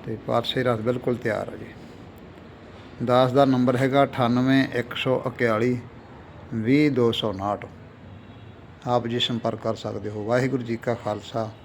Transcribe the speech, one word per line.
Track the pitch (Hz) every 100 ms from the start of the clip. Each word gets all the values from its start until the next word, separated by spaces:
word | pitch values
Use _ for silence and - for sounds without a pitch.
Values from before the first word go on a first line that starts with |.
| -
ਤੇ | 110 -
ਪਾਤਸ਼ਾਹੀ | 117 - 135
ਰਥ | 123 113
ਬਿਲਕੁਲ | 110 123 127 120
ਤਿਆਰ | 117 101 98
ਹੈ | -
ਜੀ। | - - - - - - - - - - - - - -
ਦਾਸ | 123 123 127
ਦਾ | 127
ਨੰਬਰ | 135 131 127 123
ਹੈਗਾ | 131 139
ਅਠਾਨਵੇਂ | 135 131 120 123 131 135 131
ਇੱਕ | 120 120 -
ਸੌ | 131 127 127
ਇਕਤਾਲੀ | 123 117 107 123 123 - - - - - - -
ਵੀਹ | 117 110 143 151
ਦੋ | 123 117
ਸੌ | 110 110
ਉਨਾਹਠ। | 95 101 101 - - - - - - - - - - - - 127
ਆਪ | 123 117
ਜੀ | 120
ਸੰਪਰਕ | - 117 117 110
ਕਰ | 113
ਸਕਦੇ | 107 110 107 104
ਹੋ। | 107
ਵਾਹਿਗੁਰੂ | 104 123 131 131
ਜੀ | 117 113
ਕਾ | -
ਖਾਲਸਾ | 113 113 107 - 117 110 -